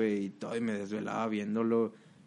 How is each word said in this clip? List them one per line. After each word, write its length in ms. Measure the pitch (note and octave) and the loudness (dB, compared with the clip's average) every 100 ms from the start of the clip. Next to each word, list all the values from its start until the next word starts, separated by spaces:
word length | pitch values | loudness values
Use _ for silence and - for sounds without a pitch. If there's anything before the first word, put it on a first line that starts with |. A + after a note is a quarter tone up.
| A2 G2+ | 4 2
güey, 100 | G2 | 0
y 40 | |
todo, 260 | F#2+ A2 A#2 | -6 -6 -2
y 40 | |
me 120 | A#2 | -2
desvelaba 520 | G#2 G2+ G#2+ G#2+ G#2+ A2+ | -2 -4 -4 -4 -2 -2
viéndolo 640 | G#2+ G#2 G#2+ A2+ A#2 A2 - - - | -2 0 0 2 4 2 -2 -18 -20